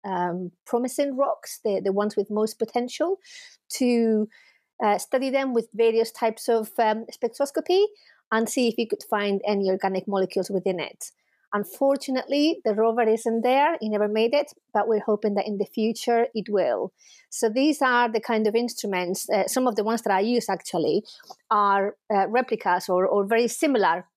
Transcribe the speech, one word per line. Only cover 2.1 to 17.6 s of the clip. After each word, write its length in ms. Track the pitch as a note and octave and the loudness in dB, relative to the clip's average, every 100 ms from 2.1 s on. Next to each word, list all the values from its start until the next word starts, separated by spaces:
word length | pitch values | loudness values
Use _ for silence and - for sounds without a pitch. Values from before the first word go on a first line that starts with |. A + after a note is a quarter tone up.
| G#3+ | -2
with 160 | G3 | -2
most 260 | G#3 A3 - | -2 -2 -2
potential, 640 | A3 B3 B3 - E4 F#4+ - - - - _ - | -4 -2 -4 -4 -2 -2 -6 -20 -20 -20 _ -2
to, 500 | B3 A#3 A3+ A3 G#3+ _ _ _ _ _ | 2 4 4 2 0 _ _ _ _ _
uh, 140 | G#3+ G#3 | 0 0
study 320 | - C4+ C4+ | 0 -2 0
them 240 | C4+ C4+ | 0 0
with 140 | A#3+ A3+ | -2 -2
various 380 | G#3 A3+ A3+ A3+ | 0 2 4 0
types 380 | - A3+ A3 - | 0 -2 -2 0
of, 220 | A#3 A3 - | 0 0 0
um, 260 | A3 G#3+ A3 | 0 0 -4
spectroscopy 720 | - A#3 - C#4 - D#4 F#4 G#4 - _ _ _ | -6 -6 -2 -2 -2 2 2 2 -2 _ _ _
and 180 | A3 A3+ | 0 0
see 180 | - A#3+ | 0 0
if 80 | A3 | 0
we 80 | A3+ | -4
could 180 | - - | -4 -4
find 320 | G#3+ G3+ G3+ G3+ | -2 0 0 0
any 240 | G3+ F#3+ | 0 0
organic 380 | F#3 F#3+ F#3+ F#3 | 0 0 -2 -2
molecules 420 | G3 F#3 - F3+ | -2 0 -2 -2
within 300 | G3 F3+ F3+ | -2 -2 -4
it. 320 | C3+ - - _ _ _ _ | -6 -10 -18 _ _ _ _
Unfortunately, 1120 | G#3 G#3 - C#4 C#4 - B3+ - C#4+ D4+ E4+ | -6 -6 0 2 2 -2 -4 -2 0 2 0
the 120 | A#3 G#3 | -2 2
rover 260 | A3+ A3+ | 2 2
isn't 400 | A3 A3 A#3 A3+ | 2 2 0 0
there. 320 | A#3+ C4 D4 E4+ | 2 4 2 0
It 80 | A3 | -2
never 180 | G#3 G#3 | 0 0
made 280 | G#3+ A3+ C#4+ | 2 2 0
it, 180 | D4 - _ | -2 -10 _
but 160 | G#3+ G#3 | -2 0
we're 120 | G#3+ | 0
hoping 340 | A3 G#3 G#3+ | 0 0 0
that 140 | G3+ A3 | -2 -4
in 100 | G3+ | -4
the 80 | G3+ | -6
future 640 | - A3 A3+ - A#3 A#3 A3+ | -2 -2 -2 0 2 0 -2
it 120 | G3+ | -2
will. 460 | G3+ D3 G#2+ F3 _ - - _ | 0 0 0 -4 _ -20 -20 _
So 180 | - A3+ | -2 -2
these 320 | A3 | 2